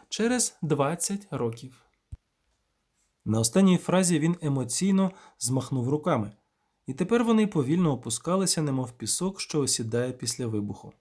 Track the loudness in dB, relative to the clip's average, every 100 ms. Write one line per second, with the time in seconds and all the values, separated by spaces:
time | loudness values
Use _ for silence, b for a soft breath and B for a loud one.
0 | B -2 0 2 -2 -2 0 2 2 0
1 | -4 -6 -6 -4 -4 -4 -14 -20 _ _
2 | -20 -20 _ _ _ _ _ _ _ _
3 | _ _ 0 2 2 6 6 6 2 2
4 | 4 2 2 0 -2 -2 -2 0 2 2
5 | 2 B B B -2 -2 -2 -2 0 0
6 | 0 0 -2 -10 _ _ _ _ -8 -4
7 | 0 2 4 4 2 2 0 2 2 0
8 | -4 -6 -2 0 0 0 0 -2 -4 -6
9 | -4 -2 -4 -6 -4 -2 0 0 -2 -2
10 | -2 -4 -8 -6 -4 -4 -4 -8 -14 -20